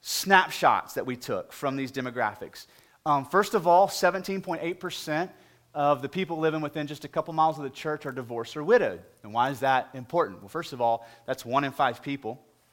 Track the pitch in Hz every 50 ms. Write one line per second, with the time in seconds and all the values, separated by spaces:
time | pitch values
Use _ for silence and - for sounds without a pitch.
0 | _ - - - - 190 196 185 175 139 - - - 143 117 95 - - - 139
1 | 113 127 127 120 - - 123 - 107 - - - - 139 135 139 135 123 135 139
2 | 127 127 117 123 117 107 107 - - 80 - - - _ _ - _ _ _ _
3 | _ 156 147 139 135 131 - 185 208 196 - 214 160 175 170 175 196 190 - -
4 | - 180 180 196 190 - 190 190 185 - 170 160 165 170 180 - - 180 160 -
5 | - - 151 156 180 185 - - - _ _ _ _ _ _ 147 143 143 147 131
6 | 131 135 - 180 190 156 170 156 160 160 156 160 156 147 147 160 151 139 151 135
7 | - - - 170 156 - 160 160 160 160 156 147 147 135 131 - - 156 151 147
8 | - 147 127 131 127 113 117 117 117 - - 156 147 160 226 247 190 120 92 85
9 | - - _ _ - 107 107 117 120 135 143 117 131 135 131 131 117 - - 135
10 | 123 110 - 175 175 101 95 87 98 95 - 160 170 - - 123 123 117 117 117
11 | - - - - _ - - - - 120 120 135 143 139 135 - 147 127 120 117
12 | - 147 139 135 - 110 117 139 _ _ _ _ _ _